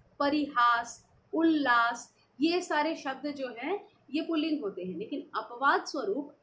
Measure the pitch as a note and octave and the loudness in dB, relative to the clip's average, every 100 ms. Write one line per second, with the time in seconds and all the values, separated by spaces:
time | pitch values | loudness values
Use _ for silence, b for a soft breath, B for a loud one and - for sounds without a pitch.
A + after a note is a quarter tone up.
0 | _ - C#4+ D4 C#4+ A#3+ A#3+ A#3 A#3+ - | _ 0 2 2 0 4 4 4 0 -10
1 | - _ _ D#4+ E4 D#4 C4 A#3+ A#3 B3 | -20 _ _ 2 4 4 4 4 4 0
2 | - b b - D#4 F4 F4 D#4 D4+ D#4+ | -10 b b -2 0 2 0 0 0 -2
3 | C#4+ C4 D4 C#4 B3+ A#3 C#4 G4+ B B | -6 -6 -6 -6 -8 -8 -6 -6 B B
4 | - C#4+ D#4+ D#4+ D#4 D4+ G3+ F#3+ F#3 E3+ | -6 -4 -2 0 0 -2 -4 -6 -8 -8
5 | - C#4+ - G#3 A3 A#3+ C#4 F4 - D#4 | -6 -8 -6 -8 -8 0 2 2 0 -4
6 | G#3 A#3+ C#4+ - | -2 -2 -4 -6